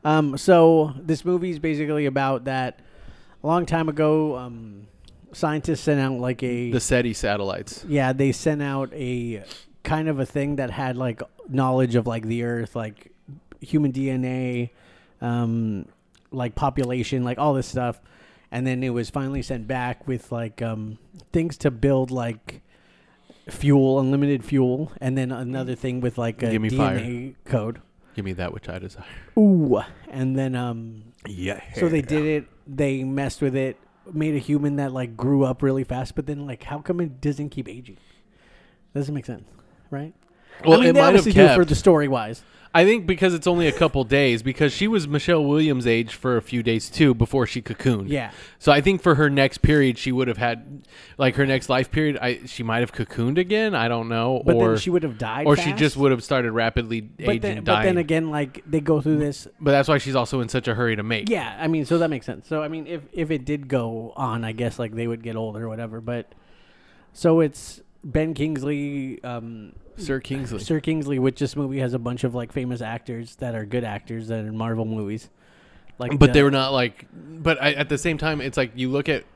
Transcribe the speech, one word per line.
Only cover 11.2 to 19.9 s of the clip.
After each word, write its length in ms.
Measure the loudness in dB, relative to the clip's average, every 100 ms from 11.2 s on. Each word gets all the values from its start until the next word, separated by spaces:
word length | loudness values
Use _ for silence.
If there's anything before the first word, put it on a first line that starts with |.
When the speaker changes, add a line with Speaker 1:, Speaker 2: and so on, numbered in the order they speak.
| -12 _ -4
Speaker 1:
knowledge 460 | 0 2 2 2 2
of, 120 | 0
like, 180 | -6 -4
the 180 | -4
Earth, 340 | -4 -4 -6 -8
like, 340 | -10 -12 -20 _ -20 -20 _ -20
human 320 | -2 0 0
D 180 | 0 -2
N 140 | -2
A, 480 | -2 -4 -4 -4 -6 _ _ -20 _ _
um, 680 | -4 -2 0 0 -2 -4 -8 _ _ _ _
like, 240 | -8 -6 -2
population, 680 | -2 -2 -2 -2 -2 -2 -2
like, 120 | 0
all 160 | 0
this 140 | 0 -2
stuff. 320 | -4 -4 -6 _ _ -20 _ _
And 120 | -4 -2
then 180 | -2
it 60 | -2
was 180 | -2 -4
finally 320 | -6 -4 -6
sent 260 | -6 -8 -4
back 400 | -4 -4